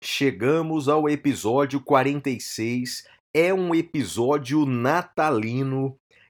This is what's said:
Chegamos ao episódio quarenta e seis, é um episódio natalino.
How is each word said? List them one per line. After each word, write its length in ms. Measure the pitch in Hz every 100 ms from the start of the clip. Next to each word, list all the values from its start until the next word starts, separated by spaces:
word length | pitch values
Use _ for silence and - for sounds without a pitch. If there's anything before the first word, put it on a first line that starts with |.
Chegamos 880 | - - 139 92 120 160 160 160 135
ao 200 | 156 151
episódio 720 | 147 143 110 104 127 143 139
quarenta 480 | 135 139 131 143 139
e 120 | 117
seis, 680 | - - 113 123 123 - - _ _
é 220 | 151 175
um 180 | 190 180
episódio 960 | 165 165 156 101 110 120 147 123 151 139
natalino. 1300 | 120 127 165 - - 156 120 110 127 135 135 135 131 _ _